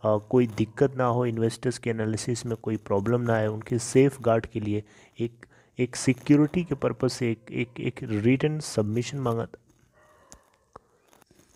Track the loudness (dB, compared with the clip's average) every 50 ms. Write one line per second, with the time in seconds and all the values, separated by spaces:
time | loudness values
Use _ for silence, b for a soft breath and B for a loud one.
0 | 2 2 2 2 0 2 4 4 4 4 0 -2 -2 -2 2 0 0 2 2 0
1 | 0 0 2 2 0 0 0 0 0 0 -2 -2 -4 -4 -4 -2 -4 -4 -2 -2
2 | -2 -2 -2 -2 -2 -4 -4 -4 -4 -6 -6 -6 -4 -4 -4 -4 -2 0 0 0
3 | 2 0 0 0 2 0 0 2 0 -2 -4 -6 -6 -4 -4 -4 -4 4 6 6
4 | 6 6 4 2 2 2 2 2 0 -4 -8 -6 -4 -2 -4 -4 -4 b b b
5 | b b b -6 -6 -6 -6 _ -20 b b b b b b -4 -4 -4 -4 -2
6 | 0 0 0 0 4 4 4 6 4 2 0 -4 -2 -4 -4 -2 -2 -2 -2 0
7 | -2 -2 -2 -2 -2 -2 -2 -4 _ -10 -6 -6 -6 -6 -8 -6 -6 -6 -6 -6
8 | -8 -4 -4 2 4 2 4 4 2 -2 -2 -4 -8 -4 -2 -2 -2 0 -2 -4
9 | -4 -4 -6 -4 -2 -2 -2 -2 -6 -8 -12 _ _ _ _ _ _ _ b b
10 | b b b b b b b b b b b b _ _ _ -20 _ _ _ _
11 | _ _ _ _ _ _ _ _ _ _ _